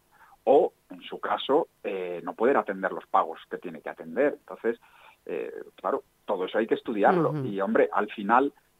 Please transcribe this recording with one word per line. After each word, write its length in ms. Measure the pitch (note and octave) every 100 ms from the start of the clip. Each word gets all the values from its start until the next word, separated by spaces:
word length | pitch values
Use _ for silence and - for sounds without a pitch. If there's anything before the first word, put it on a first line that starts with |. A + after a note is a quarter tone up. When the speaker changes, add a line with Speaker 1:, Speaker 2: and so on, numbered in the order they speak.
| _ _ - _ -
Speaker 1:
o, 260 | C#3 F3+ - _
en 120 | F2+
su 180 | - F#2
caso, 480 | G2+ G#2 - C#3+ - _
eh, 380 | G#2 G2 F2+ F2
no 100 | E2+
poder 220 | E2+ A2+ C3
atender 380 | G#2+ F#2+ F#2+
los 120 | E2+ -
pagos 340 | F#2+ E2 D#2+ -
que 60 | -
tiene 240 | F2+ D#2
que 80 | -
atender. 460 | D2+ E2 E2 C#3+ -
Entonces, 400 | - F#2 A2+ A#2 _ _ - _ -
eh, 260 | E2+ A#1+ - - -
claro, 280 | F#2 C3 - _
todo 220 | - G2+ F2+
eso 120 | G#2+
hay 80 | A2
que 80 | C#3
estudiarlo. 560 | - A2 F3+ F#3 D3+
Speaker 2:
Ujú. 140 | D3+ C3
Speaker 1:
Y, 140 | -
hombre, 300 | - A3+ C3+
al 180 | F#2 G#2
final, 440 | - G2+ A#2+ C#3 - _ _